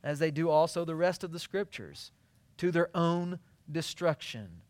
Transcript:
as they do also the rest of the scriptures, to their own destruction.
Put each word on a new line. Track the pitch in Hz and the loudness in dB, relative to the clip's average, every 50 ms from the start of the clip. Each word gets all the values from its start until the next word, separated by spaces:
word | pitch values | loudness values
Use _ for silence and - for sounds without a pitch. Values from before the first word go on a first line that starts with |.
as | - 143 147 143 | -2 -2 0 0
they | 165 160 | 0 0
do | 147 160 165 170 | 2 2 2 4
also | 151 151 160 165 - 175 170 | 6 6 4 4 2 -2 -2
the | 165 165 | -2 0
rest | 156 175 180 175 - - | 2 2 2 2 0 -6
of | 180 | -8
the | 160 170 | -8 -8
scriptures, | - - - 190 202 196 - - 104 76 71 - - - _ _ _ _ _ _ _ _ _ - | -10 -4 -4 -4 -4 -4 -8 -12 -12 -12 -14 -14 -16 -18 _ _ _ _ _ _ _ _ _ -2
to | 170 180 | -2 2
their | 170 170 170 - - | 4 4 2 2 2
own | 180 170 170 170 175 175 175 180 175 _ _ _ _ _ - | 2 2 4 2 2 0 -4 -6 -8 _ _ _ _ _ -6
destruction. | 147 160 156 - - - 180 170 151 - - - - 113 104 92 85 87 - _ | -6 -4 -4 -4 -6 0 2 2 2 2 -4 -10 -10 -10 -10 -12 -14 -18 -20 _